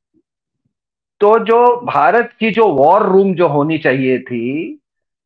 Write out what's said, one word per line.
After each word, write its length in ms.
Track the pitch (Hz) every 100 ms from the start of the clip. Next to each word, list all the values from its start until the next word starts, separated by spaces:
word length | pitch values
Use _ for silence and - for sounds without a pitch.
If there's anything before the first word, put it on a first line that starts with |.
| _ _ _ _ _ _ _ _ _ _ _ _
तो 180 | 208 226
जो 420 | 196 233 247 240
भारत 520 | 247 139 151 220 226 _
की 100 | 220
जो 180 | 202 214
वॉर 340 | 139 143 196
रूम 320 | 208 190 196
जो 140 | 170 170
होनी 300 | 143 147 160
चाहिए 400 | 156 131 131 127
थी, 580 | 127 120 120 147 196 302 _ _ _ _